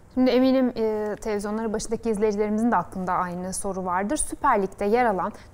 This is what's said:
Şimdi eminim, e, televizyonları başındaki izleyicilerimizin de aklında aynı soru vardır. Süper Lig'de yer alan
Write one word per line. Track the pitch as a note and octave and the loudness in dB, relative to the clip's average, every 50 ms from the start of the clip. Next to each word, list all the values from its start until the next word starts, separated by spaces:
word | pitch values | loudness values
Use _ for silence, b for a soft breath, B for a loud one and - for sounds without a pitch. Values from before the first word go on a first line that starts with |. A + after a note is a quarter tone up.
| - - - | -14 -6 0
Şimdi | B3+ B3+ B3+ | 2 2 4
eminim, | A#3 B3+ C4 C4 C4 C4 B3+ A#3+ - | 4 4 4 4 4 4 2 0 0
e, | A3+ A3 A3 G#3+ G#3+ G#3+ G#3 G3+ - | 0 -2 -2 0 -2 -4 -4 -6 -6
televizyonları | - A3+ G#3 G#3 G3+ G#3 G#3+ A3 A3+ A3 | -4 -4 -4 -2 -2 -4 -4 -4 -4 -2
başındaki | G3+ A#3 - - A3+ A3 - A3+ | -4 -4 -4 -4 -6 -4 -2 -2
izleyicilerimizin | A3 G3 A3 G#3+ G3+ G3+ G#3+ G#3 G#3+ G#3+ A#3 A#3+ | 0 2 2 2 2 2 0 0 0 2 2 2
de | G#3+ | 2
aklında | F3+ E3+ - - F#3+ F#3 F#3 | 2 0 -2 -6 -6 -2 -2
aynı | F3+ E3 F#3 F3+ F3 F3+ F3+ F#3+ | 0 0 0 -2 -4 -6 -6 -6
soru | F#3 - - G3 F#3 F#3+ F#3 | -6 -4 -4 -4 -4 -4 -2
vardır. | F#3 F3 F#3 G#3 G#3+ D#4 | -2 0 0 0 0 0
Süper | D4+ - - D#4+ - - C#4 A#3+ G#3 | -2 -2 -4 -4 0 2 2 4 4
Lig'de | F#3+ F#3+ - - G3+ | 2 -2 -2 -2 0
yer | G3+ A3 B3 B3 | 2 2 4 4
alan | A3+ F#3+ F3+ E3+ G#3 - B B B | 4 2 0 -2 -4 -6 B B B